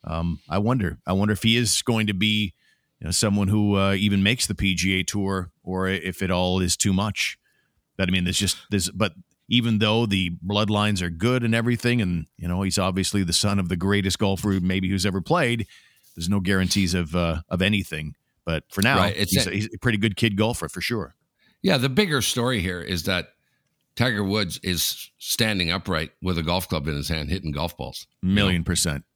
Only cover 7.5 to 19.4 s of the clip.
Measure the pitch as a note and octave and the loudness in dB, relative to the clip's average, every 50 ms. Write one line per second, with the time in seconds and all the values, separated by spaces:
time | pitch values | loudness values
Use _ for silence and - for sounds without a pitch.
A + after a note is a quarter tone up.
7.5 | _ _ _ _ _ _ _ _ _ - F#2+ F2+ F#2+ F#2 F2 F2 F2+ - G2+ F2+ | _ _ _ _ _ _ _ _ _ -2 0 0 2 0 0 0 0 0 0 -2
8.5 | - - - _ G#2+ G2 F2 F#2 - F#2 A2 G2 - - - _ _ _ _ - | -2 -6 -6 _ -2 -2 -2 -2 -2 -2 -2 -2 -2 -10 -20 _ _ _ _ 0
9.5 | G#2+ B2 A2+ A#2 A2 G#2 A2 G#2+ G#2+ A2+ A#2+ G#2+ G2 F#2+ F#2 F2 E2+ - E2 F#2+ | 0 2 2 2 2 2 2 2 2 2 2 2 2 2 2 0 -4 -6 -4 -2
10.5 | G#2 G#2 G#2+ G2+ G#2+ G#2 G#2 G#2+ G#2 F2+ F2+ F2 E2 E2 G#2 A#2+ B2+ B2+ A#2 A2+ | 0 0 2 2 2 2 2 2 0 0 -2 -4 -4 0 0 2 2 2 2 2
11.5 | A2+ A#2 A2+ A#2+ A#2+ A2+ - A#2+ A#2+ A#2+ G#2 F2+ F2 E2 D#2 _ _ - E2 E2+ | 0 2 2 0 0 0 0 0 2 2 0 0 -2 -2 -4 _ _ -8 -4 -2
12.5 | F2 F#2 G2 F#2 - G#2 F#2 F#2+ F2+ F#2+ F#2 - - G2+ F#2+ E2+ F2 - - G2+ | -2 0 0 0 0 0 0 0 0 0 -2 0 0 0 0 2 0 0 0 0
13.5 | G2 G2+ F#2 E2 F#2 E2+ F#2 G2 G2+ G2+ F#2+ G2 F#2 - G#2+ G2 G2 F#2+ - G#2 | 0 0 0 -2 -2 -2 0 2 2 2 2 0 0 0 0 0 0 0 0 0
14.5 | F#2+ F#2+ F2 - F#2 F#2+ - F2+ G2 F#2+ E3+ G#3 - G2 - - D#3+ F3+ D3 A#2 | 0 2 0 0 0 0 0 0 0 0 0 0 0 -2 -2 0 0 2 2 0
15.5 | A#2+ A#2 G2+ - - - _ _ _ _ _ _ _ - E2 F2 G2+ G2+ F#2 F#2+ | 0 -2 -4 -8 -12 -20 _ _ _ _ _ _ _ -6 -2 0 0 2 2 2
16.5 | G2+ F#2+ F#2 F2 - G#2 F#2+ E2+ F2+ F2+ E2+ D2+ D#2 F2+ E2+ E2 D#2+ D#2+ - _ | 2 2 2 2 2 2 2 2 2 0 -2 0 0 0 0 0 -2 -4 -4 _
17.5 | F2+ E2+ F#2+ G#2 G#2+ G2+ F#2 - D#2+ D#2 D#2 D2+ - _ _ _ _ _ _ E2+ | -2 0 2 2 2 0 -2 -4 -8 -8 -8 -10 -12 _ _ _ _ _ _ -4
18.5 | E2 D#2 - _ - G2 G2 B2 C3+ A2 F2+ F2 - - G2+ - - - | -4 -4 -6 _ -2 2 2 4 4 4 2 0 0 -2 0 2 2 0